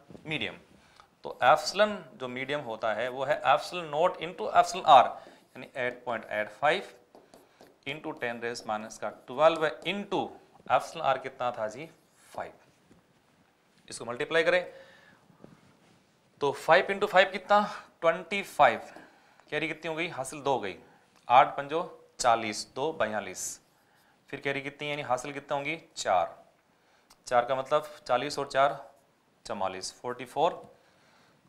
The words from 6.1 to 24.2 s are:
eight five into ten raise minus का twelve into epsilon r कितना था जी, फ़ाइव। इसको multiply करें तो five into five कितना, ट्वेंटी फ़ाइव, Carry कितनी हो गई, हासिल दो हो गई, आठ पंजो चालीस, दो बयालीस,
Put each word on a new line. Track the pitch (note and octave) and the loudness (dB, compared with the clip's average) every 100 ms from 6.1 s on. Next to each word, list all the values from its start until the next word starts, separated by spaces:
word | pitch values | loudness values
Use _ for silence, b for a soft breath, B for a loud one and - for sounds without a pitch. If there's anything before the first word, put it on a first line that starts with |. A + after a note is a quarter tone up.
| A2+ G#2+ | -6 -4
eight | G#2+ G#2+ | -4 -4
five | - D3 F3+ - - _ - B B B B B _ - | 0 0 0 -4 -16 _ -20 B B B B B _ -12
into | D3+ D#3+ D3 | -10 -10 -6
ten | A#2+ A#2 | -6 -4
raise | A#2 A#2+ A2 | -6 -8 -6
minus | G#2+ A2 - | -6 -6 -10
का | A2 - - | -10 -10 -10
twelve | B2+ D#3 D#3+ D#3 - E3 | 4 4 6 0 -2 -6
into | G3+ G3 F3 A#2+ - - - - | -6 -4 -4 -4 -8 -20 -16 0
epsilon | C3 - E3 D3 | 0 0 -4 -2
r | B2+ | -2
कितना | C3 - B2 | -4 -6 -6
था | A#2+ G#2+ | -4 -6
जी, | A2 D#3+ - _ _ - | -8 -16 -20 _ _ -16
फ़ाइव। | - - - _ _ _ - _ _ _ _ _ _ _ _ - | -12 -12 -14 _ _ _ -20 _ _ _ _ _ _ _ _ -18
इसको | - A#2 | -12 -10
multiply | B2 D3 D#3+ | -8 0 2
करें | E3 F3+ F3 B B B B B B _ - - _ _ _ _ _ _ _ _ | 4 2 0 B B B B B B _ -20 -20 _ _ _ _ _ _ _ _
तो | C#3+ | -4
five | C3+ - E3+ F#3+ | -2 4 4 4
into | G3 G3+ | -2 4
five | F#3 F#3+ | 4 4
कितना, | G3 - G#3 G#3 B B _ | 0 2 2 2 B B _
ट्वेंटी | E3 F3 F3+ G3+ | 0 0 -4 -6
फ़ाइव, | F#3+ - C#3 G#2+ - - - b b b _ | -4 6 6 6 -4 -18 -20 b b b _
Carry | D3+ D#3 | -4 -4
कितनी | D#3+ E3+ | -6 -6
हो | D#3+ | -4
गई, | F3 | -6
हासिल | B2+ C3 D3+ | -6 -8 -4
दो | C3+ | 0
हो | B2+ | 0
गई, | G2+ E2+ b b b b - | -2 -8 b b b b 6
आठ | B2+ D3 - | 6 6 2
पंजो | C#3+ D#3 F#3 - - - | -4 -4 -6 -12 -20 -2
चालीस, | B2 A#2 A2 G#2 - B2+ | 2 2 0 -6 -8 -6
दो | D3+ | -6
बयालीस, | D#3+ A2 G#2+ G2 - - - _ b b b b b | -2 -2 -2 -8 -10 -10 -12 _ b b b b b